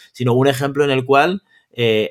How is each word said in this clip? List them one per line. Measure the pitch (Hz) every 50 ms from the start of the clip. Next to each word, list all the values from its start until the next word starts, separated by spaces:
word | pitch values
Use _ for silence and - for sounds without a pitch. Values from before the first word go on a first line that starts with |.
| - _
Sino | _ - 127 123 117
un | 127 135
ejemplo | 139 127 127 139 139 135 143 147
en | 143
el | 135 131 127
cual, | 131 135 139 156 175 196 196 - _ _ _ _ _
eh, | _ 120 117 113 110 107 107 -